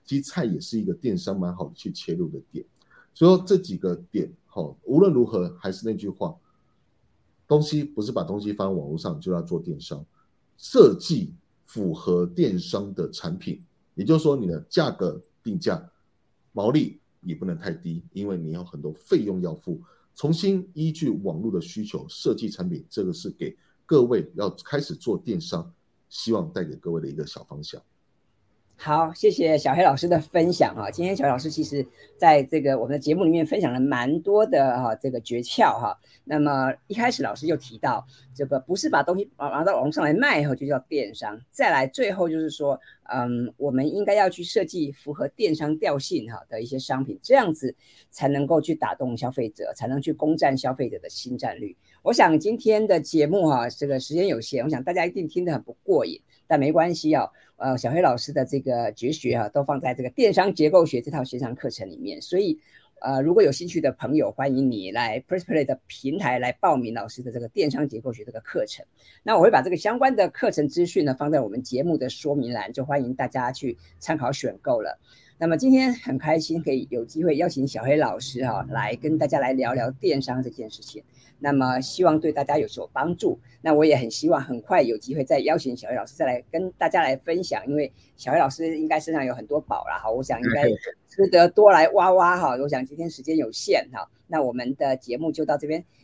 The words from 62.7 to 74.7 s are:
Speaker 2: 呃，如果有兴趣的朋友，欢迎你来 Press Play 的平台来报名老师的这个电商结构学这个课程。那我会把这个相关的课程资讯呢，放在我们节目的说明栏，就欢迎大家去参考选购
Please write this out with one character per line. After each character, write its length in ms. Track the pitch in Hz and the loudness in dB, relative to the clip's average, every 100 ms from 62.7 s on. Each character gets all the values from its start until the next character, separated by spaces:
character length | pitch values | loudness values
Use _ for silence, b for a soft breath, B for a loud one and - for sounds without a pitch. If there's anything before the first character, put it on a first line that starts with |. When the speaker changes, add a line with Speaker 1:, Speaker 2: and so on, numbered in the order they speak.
| b b - | b b -8
Speaker 2:
呃， 220 | 127 135 | -2 0
如 120 | 147 | 4
果 80 | 190 | 6
有 80 | 165 | 6
兴 160 | 135 175 | 4 -4
趣 140 | 170 | 0
的 100 | 135 | 0
朋 220 | - 117 151 | -2 0 2
友， 160 | 123 | 2
欢 260 | - 139 131 | 0 0 2
迎 120 | 135 | 2
你 220 | 107 92 | 0 -4
来 300 | 113 117 113 | -2 -2 -4
Press 240 | - 185 175 | -4 -6 0
Play 180 | 156 | 0
的 160 | 139 131 - | 0 -4 -8
平 300 | - 135 165 | -8 -6 -2
台 220 | 131 123 | -2 0
来 120 | 123 | -2
报 240 | - 185 135 | 0 2 2
名 180 | 113 | 0
老 140 | 117 117 | -6 -10
师 140 | - | -12
的 100 | 123 | -10
这 80 | 117 | -10
个 80 | 117 | -8
电 240 | 208 151 | 0 0
商 160 | 127 143 | 0 -4
结 140 | 110 | -4
构 100 | 127 | -8
学 140 | 117 113 | -10 -12
这 80 | |
个 80 | 110 | -14
课 240 | - 160 107 | -8 -6 -6
程。 200 | - - _ b b | -8 -18 _ b b
那 160 | - 214 | 0 6
我 60 | |
会 60 | 202 | 8
把 120 | 214 | 6
这 80 | 185 | 2
个 80 | 175 | -2
相 200 | 214 247 | -2 2
关 160 | 269 | 2
的 140 | 220 185 | 4 0
课 240 | - - | 2 -2
程 160 | - 147 | 0 0
资 180 | 170 175 | 0 0
讯 200 | 190 147 | 2 0
呢， 100 | 160 | 0
放 140 | 147 | 2
在 80 | 151 | 0
我 80 | 107 | 0
们 160 | 117 | -6
节 200 | 131 127 | -4 -2
目 120 | 170 156 | 0 0
的 140 | 127 | -4
说 260 | - 147 147 | -6 -4 -2
明 160 | 120 | -2
栏， 220 | 117 98 | -6 -8
就 100 | 139 | -8
欢 180 | 135 143 | -2 -2
迎 120 | 123 | -2
大 160 | 131 127 | -4 -4
家 200 | 131 123 | -2 -4
去 280 | 131 131 - b b | -4 -8 -8 b b
参 180 | - 160 | -6 -2
考 120 | 123 | -2
选 280 | 139 120 95 | -4 -6 -6
购 200 | 139 | -2